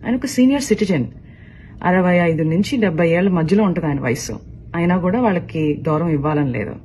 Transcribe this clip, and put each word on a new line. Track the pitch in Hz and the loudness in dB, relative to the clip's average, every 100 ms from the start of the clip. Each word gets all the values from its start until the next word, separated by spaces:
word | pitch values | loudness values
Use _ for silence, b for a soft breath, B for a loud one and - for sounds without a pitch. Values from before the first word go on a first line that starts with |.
| - | -2
ఆయన | 247 | -4
ఒక | 247 | -2
సీనియర్ | - 254 277 | 4 4 4
సిటిజన్, | 277 208 214 165 117 - B B B B B B | 0 0 2 0 -2 -8 B B B B B B
అరవై | 175 185 180 175 | 0 2 4 4
ఐదు | 170 160 | 2 2
నుంచి | 160 165 202 269 | 0 0 0 0
డెబ్బై | 208 160 170 | 0 2 2
ఏళ్ల | 170 196 | 2 2
మధ్యలో | 180 160 196 | 2 2 2
ఉంటుంది | 208 170 165 | 2 0 -2
ఆయన | 143 | -2
వయసు. | 131 - - 107 - - - 170 | -2 -4 -6 -12 -14 -20 -10 -2
అయినా | 175 180 | 0 2
కూడా | 180 226 | 0 0
వాళ్ళకి | 240 180 175 165 151 147 160 | 0 -2 -4 -4 -2 -2 -2
గౌరవం | 156 170 | 0 0
ఇవ్వాలని | 147 143 147 139 | 0 0 0 -2
లేదు | 113 85 64 | -2 -6 -10